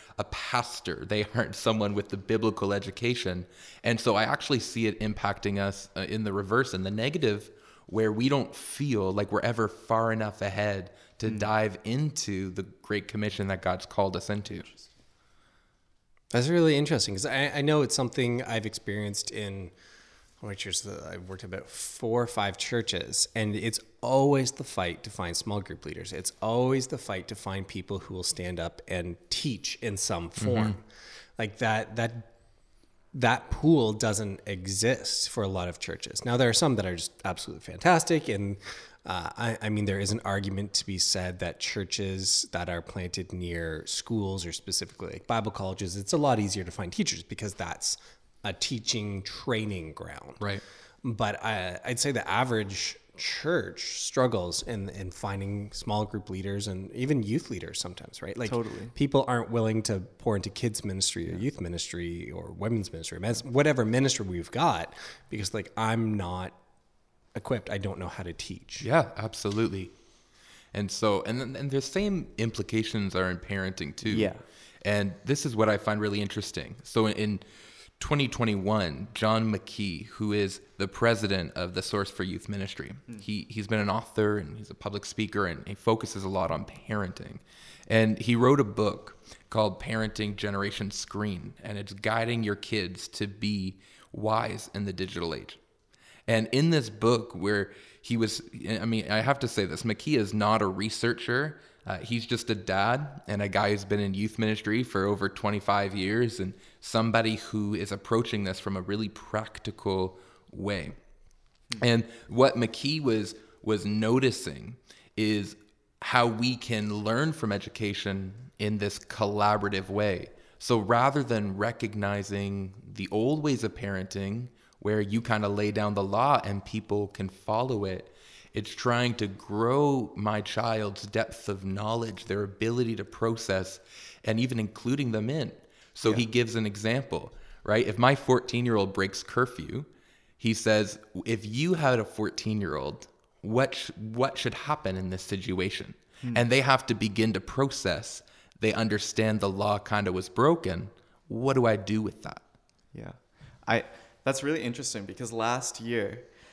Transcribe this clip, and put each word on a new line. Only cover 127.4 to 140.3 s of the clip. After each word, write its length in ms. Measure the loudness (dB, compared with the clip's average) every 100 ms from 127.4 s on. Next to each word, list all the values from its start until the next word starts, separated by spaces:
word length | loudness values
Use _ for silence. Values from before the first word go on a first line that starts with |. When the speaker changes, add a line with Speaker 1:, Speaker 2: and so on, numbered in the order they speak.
| -4 -2 0 -2
Speaker 1:
it, 300 | -2 -4 -10 -20 -20 -20 -12
it's 160 | -8 -8
trying 400 | -2 2 4 2
to 120 | 0 -2
grow 840 | -4 -4 0 4 4 4 4 0 -2
my 240 | -2 0
child's 640 | -2 -2 0 0 -2 -4
depth 460 | -4 0 -2 -4 -6
of 160 | -6
knowledge, 600 | -4 -4 -2 -2 -2 -6
their 180 | -4 -2
ability 540 | -2 -2 0 2 0 0
to 80 |
process, 760 | -6 -2 0 0 0 0 0 -8 -18 -20 -20 -8
and 160 | 0 2
even 180 | 2 2
including 540 | -2 -2 -2 0 2
them 160 | 0 0
in. 220 | -2 -4 -8 -20 -20 -20
So 160 | 0 2
Speaker 2:
Yeah. 60 | 4
Speaker 1:
he 100 | 4
gives 280 | 2 2 2
an 100 | -2
example, 640 | 0 0 0 0 -4 -6 -14 -18 -8
right? 240 | 2 4 4
If 120 | 6
my 160 | 8
fourteen-year-old 800 | 8 6 4 4 0 4 4 4
breaks 280 | 2 0 -2
curfew, 640 | -4 0 0 -2 -8 -8 -8 -16 _ _ _